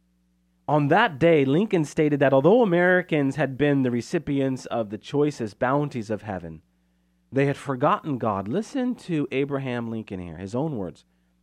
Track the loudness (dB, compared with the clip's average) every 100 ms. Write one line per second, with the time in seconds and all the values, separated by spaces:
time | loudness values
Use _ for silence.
0 | _ _ _ _ _ _ -2 0 4 4
1 | 2 2 4 4 4 2 2 0 0 0
2 | 2 4 4 6 6 6 4 4 4 2
3 | 2 0 0 0 -4 0 2 2 2 -2
4 | -2 -4 -2 -2 -2 -4 -6 -6 -4 -8
5 | -4 0 0 -2 -8 -2 0 0 -2 -6
6 | -6 -6 -6 -8 -8 -16 _ _ _ _
7 | _ _ _ 0 0 -2 -6 -2 0 0
8 | -2 -4 -2 -2 -2 -6 -4 -4 -4 -6
9 | -4 -4 -2 -4 -4 -4 -4 -6 -6 -8
10 | -8 -10 -10 -10 -6 -4 -4 -6 -8 -12
11 | _ _ _ _